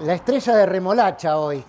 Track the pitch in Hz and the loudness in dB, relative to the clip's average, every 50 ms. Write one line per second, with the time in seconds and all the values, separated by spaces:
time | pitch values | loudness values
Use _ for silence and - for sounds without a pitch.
0 | 156 151 180 170 - - 269 262 - 240 233 214 196 185 185 190 185 185 214 247 | -4 -4 -4 -2 -2 -2 -2 0 0 2 4 4 4 4 2 -2 -2 0 2 2
1 | 220 190 - - - 160 156 156 151 151 147 135 120 | 2 0 0 -2 -4 -2 -2 -2 -2 -2 -4 -6 -10